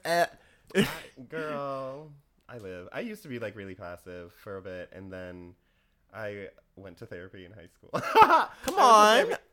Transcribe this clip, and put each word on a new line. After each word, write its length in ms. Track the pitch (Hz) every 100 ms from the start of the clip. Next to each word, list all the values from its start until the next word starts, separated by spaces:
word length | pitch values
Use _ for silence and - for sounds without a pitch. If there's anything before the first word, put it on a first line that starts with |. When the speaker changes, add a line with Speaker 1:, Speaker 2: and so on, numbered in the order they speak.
| -
Speaker 1:
at" 340 | 170 170 - _ _
<laughs> 180 | _ 185
Speaker 2:
I, 100 | - - - - 123
girl, 840 | 160 156 143 139 135 135 135 156 143 _ _ _
I 100 | 123
live. 280 | 98 92 90
I 60 | 131
used 220 | 226 214
to 40 | 160
be, 100 | 120
like, 160 | 110 104
really 200 | 98 92
passive 560 | 90 87 - 90 87
for 240 | - - 98
a 40 |
bit, 280 | 95 92 87
and 180 | 90 95
then 440 | 92 92 90 90 90 _ _ _ _ _
I 360 | 98 107 101 98 _ _ -
went 200 | 98 85
to 60 | 113
therapy 380 | 92 92 98 90
in 60 |
high 160 | 110 85
school. 220 | _ -
<laughs> 100 | - - 453 440 320 220 -
Speaker 1:
Come 120 | - 381
Speaker 2:
I 0 |
went 0 |
to 40 |
Speaker 1:
on. 440 | 269 220 214 226 466
Speaker 2:
therapy. 180 | - _